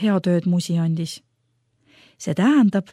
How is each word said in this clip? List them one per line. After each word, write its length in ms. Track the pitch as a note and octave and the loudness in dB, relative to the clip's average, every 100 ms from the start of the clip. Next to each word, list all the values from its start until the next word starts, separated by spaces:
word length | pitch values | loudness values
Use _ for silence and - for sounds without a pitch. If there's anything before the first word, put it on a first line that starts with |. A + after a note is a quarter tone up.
head 260 | G#3+ F#3+ F3+ | 0 0 2
ööd 180 | F3 F3 | 0 0
musi 320 | F3 - E3+ | -2 0 -2
andis. 460 | E3 D#3+ E3 - _ _ _ _ _ _ _ _ _ _ | 0 -2 -6 -10 _ _ _ _ _ _ _ _ _ _
„See 160 | - | -6
tähendab, 540 | C3+ A3+ D4 G#3+ G3 - | 0 2 4 2 2 -6